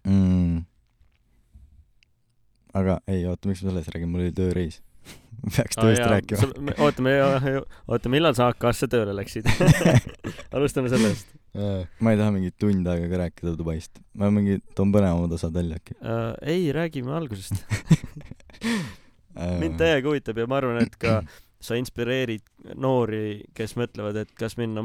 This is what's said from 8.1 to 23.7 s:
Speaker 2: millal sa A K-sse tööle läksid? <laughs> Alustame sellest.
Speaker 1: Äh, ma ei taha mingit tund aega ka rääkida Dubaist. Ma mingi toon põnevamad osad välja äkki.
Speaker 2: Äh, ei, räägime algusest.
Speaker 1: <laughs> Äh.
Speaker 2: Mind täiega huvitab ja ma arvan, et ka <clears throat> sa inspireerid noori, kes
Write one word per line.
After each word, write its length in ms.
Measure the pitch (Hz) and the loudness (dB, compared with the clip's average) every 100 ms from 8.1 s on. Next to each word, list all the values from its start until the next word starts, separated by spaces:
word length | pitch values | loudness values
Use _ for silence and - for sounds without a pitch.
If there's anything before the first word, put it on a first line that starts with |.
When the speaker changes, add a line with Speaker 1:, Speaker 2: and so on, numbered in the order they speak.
Speaker 2:
millal 240 | 135 165 123 | 2 4 4
sa 140 | 123 | 2
A 40 | |
K-sse 320 | 117 120 117 131 | 2 0 0 0
tööle 280 | 120 104 101 | 2 0 -2
läksid? 320 | 98 - 110 - 180 - 170 127 | -6 -4 2 4 6 6 6 4
<laughs> 540 | - - - - - | 2 -12 -12 -12 -6
Alustame 380 | 127 143 - 127 | 0 0 0 0
sellest. 400 | 127 220 90 - - _ | 2 2 0 -8 -20 _
Speaker 1:
Äh, 340 | - 101 95 90 | -6 -4 -4 -6
ma 180 | - 113 | -2 2
ei 80 | 107 | 4
taha 100 | 107 | 4
mingit 240 | 101 92 - | 2 -2 0
tund 280 | 104 98 90 | 2 2 2
aega 220 | 87 85 | 0 0
ka 120 | 90 | -2
rääkida 320 | 87 - 85 82 | -2 -4 -6 -4
Dubaist. 420 | 82 80 - - - | -4 -4 -8 -20 -20
Ma 180 | - 101 | -2 2
mingi 300 | 104 101 98 - | 4 4 0 -2
toon 240 | - 98 | 0 2
põnevamad 380 | 104 98 85 87 | 4 4 2 0
osad 220 | 85 87 82 | -2 -4 -2
välja 240 | 87 80 | -4 -6
äkki. 160 | - - | -12 -14
Speaker 2:
Äh, 360 | 113 117 113 - | -6 -4 -4 -8
ei, 240 | - 175 170 | -4 -2 -2
räägime 460 | 139 165 139 123 151 | -2 -4 -6 -6 -6
algusest. 400 | 156 104 98 95 | -6 -10 -8 -8
Speaker 1:
<laughs> 60 | - 107 - 165 - - - - - - 226 226 143 - - _ _ | -6 -8 2 0 0 -16 -18 -20 -20 -8 -4 -4 -6 -12 -20 _ _
Äh. 240 | - 175 | -8 -4
Speaker 2:
Mind 220 | 175 165 160 | -2 -4 0
täiega 320 | 165 151 131 | 2 2 0
huvitab 260 | 147 - 113 | -4 -4 -6
ja 80 | |
ma 120 | 117 135 | -2 -2
arvan, 220 | 131 117 | -2 0
et 160 | 117 - | -2 0
ka 240 | 117 110 78 - | 0 0 -2 -16
<clears throat> 260 | _ _ | _ _
sa 120 | - 117 | -6 -4
inspireerid 640 | 127 - 120 131 127 110 _ _ - | -4 -6 -4 -2 -2 -6 _ _ -18
noori, 720 | - 131 131 113 107 107 104 - | -6 0 2 0 -2 -4 -8 -12
kes 240 | - 110 | -8 -8